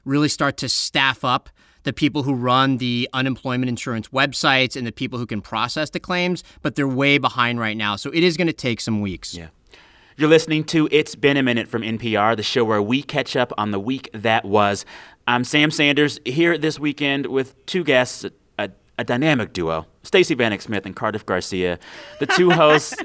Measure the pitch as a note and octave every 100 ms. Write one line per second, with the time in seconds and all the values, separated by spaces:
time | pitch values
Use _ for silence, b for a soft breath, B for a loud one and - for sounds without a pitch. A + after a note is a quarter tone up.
0 | - C#3+ D3+ - C#3+ - C3 - - D3
1 | C3+ B2 C3 B2+ - b b b - B2
2 | D3+ D3+ C3 C3 B2 B2+ C3+ C3 B2 A#2+
3 | B2 C3 C3 B2+ C3 B2 B2+ A#2 - A2+
4 | G#2 C3 C#3+ B2+ D#3 C3 B2+ C#3 A#2 -
5 | B2 A#2+ A#2 G#2+ - A2+ A#2+ - D3+ F3
6 | - F3+ F3+ F3 b b D3 - C#3 C3
7 | C#3 C#3+ B2+ C3 A#2+ A#2+ A2 G#2+ G#2 G2+
8 | - E3 F3 D#3 E3+ - C3 A2+ - G#2+
9 | G2+ F2 - F2+ D#2+ _ _ b b b
10 | b b D3+ D#3+ D#3 D#3 D#3 E3 D3+ D3
11 | D3+ - C#3+ C#3 B2+ A#2+ G2 A2+ A2 A2
12 | A2+ G#2 G#2+ A2+ G#2 C3 A2+ G#2+ G#2 C3
13 | C#3+ D3 B2 C#3 A2 - G#2 G2+ G2+ C3+
14 | - A2 A2 A2+ G2+ G#2 G2+ G2+ - B
15 | B B - B2 B2 D3 D3+ D3 D3 C#3+
16 | D3 - - C3+ E3+ E3 D#3 C#3+ D3+ C#3+
17 | C#3+ C#3 C#3 C3+ C3 _ - F#3 C#3+ C3
18 | B2+ - G2 _ _ - G2+ - _ -
19 | A#2+ B2 D#3 C#3 G#2 - E2 D#2+ D#2 _
20 | - F#3+ F3 C3+ A#2 G2+ - G2+ G2 F#2
21 | A2+ G#2 - F#2 - F#2 F2+ F2 B B
22 | B B - F#4 F3+ F4 D3+ D3+ - -